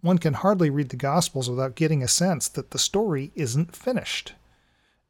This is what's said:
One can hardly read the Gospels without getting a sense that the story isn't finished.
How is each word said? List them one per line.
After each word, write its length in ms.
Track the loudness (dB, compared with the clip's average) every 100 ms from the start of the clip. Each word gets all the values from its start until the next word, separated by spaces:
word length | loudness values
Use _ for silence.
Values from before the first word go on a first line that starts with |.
One 180 | 2 2
can 160 | 2 0
hardly 340 | 2 4 4
read 200 | 2 -2
the 60 | -2
Gospels 540 | 0 0 0 -2 -4
without 240 | -2 -2
getting 300 | 0 0 2
a 40 | 2
sense 400 | 2 2 0 -4
that 200 | -6 -6
the 80 | -4
story 540 | 0 0 0 -2 -4
isn't 420 | -4 -2 0 -2 -4
finished. 580 | -4 -4 -4 -8 -10 -18 _ _ _ _ _ _ _